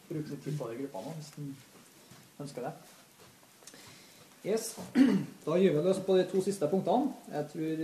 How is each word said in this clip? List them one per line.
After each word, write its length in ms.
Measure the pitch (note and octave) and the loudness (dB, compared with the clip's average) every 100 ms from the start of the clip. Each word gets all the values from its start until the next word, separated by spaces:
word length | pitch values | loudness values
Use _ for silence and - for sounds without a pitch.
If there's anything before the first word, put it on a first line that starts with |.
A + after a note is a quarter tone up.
| - | -10
bruke 220 | D#3 C#3+ | -8 -6
litt 120 | C#3 | -8
tid 140 | - D3+ | -6 -6
på 100 | A#2+ | -6
det 80 | A#2 | -6
i 60 | |
gruppene 300 | C#3 - C3 | -8 -8 -10
også, 40 | D#3+ | -10
hvis 140 | D3 - | -12 -12
den 140 | C#3+ C3+ - - - - - - - - C#3+ | -12 -12 -18 -20 -20 -20 -20 -20 -20 -14 -12
ønsker 220 | - A#2+ | -8 -8
det. 40 | - - - - - - - - - - - - - - - - - D#3 | -10 -16 -20 -20 -20 -20 -20 -20 -20 -20 -20 -20 -20 -20 -20 -20 -12 -4
Yes, 220 | A3 - - F3+ B3 C4 | -2 -4 -10 -2 4 6
<clears throat> 400 | G3 D3 - - | 6 0 -6 0
da 100 | E3+ | 4
gjør 160 | F#3+ | 6
vi 100 | D3+ F3 | 6 2
løs 120 | F#3+ F#3+ | 2 4
på 100 | F#3 | 4
de 100 | F#3 | 4
to 120 | F#3+ | 2
siste 240 | F#3 F#3+ D3 | 0 0 0
punktene. 400 | F#3+ E3 A3 D4 - - | 2 2 2 2 -4 -8
Jeg 180 | D3+ D3 | -6 -6
tror, 300 | E3+ D#3+ D#3+ | -4 -4 -2